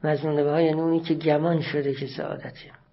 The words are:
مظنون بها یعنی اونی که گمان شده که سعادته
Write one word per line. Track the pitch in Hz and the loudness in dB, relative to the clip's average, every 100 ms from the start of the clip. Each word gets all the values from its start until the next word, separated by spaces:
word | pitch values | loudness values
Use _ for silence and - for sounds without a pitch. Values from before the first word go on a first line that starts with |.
مظنون | 156 147 151 147 | 0 0 0 0
بها | 147 151 | 2 4
یعنی | 165 156 | 2 2
اونی | 165 165 | 2 0
که | 165 | 0
گمان | 160 156 147 165 165 | 0 2 2 2 0
شده | 143 147 139 | 0 -2 -2
که | 131 135 | -2 -6
سعادته | - - - - - - - _ | -8 -8 -8 -10 -14 -20 -20 _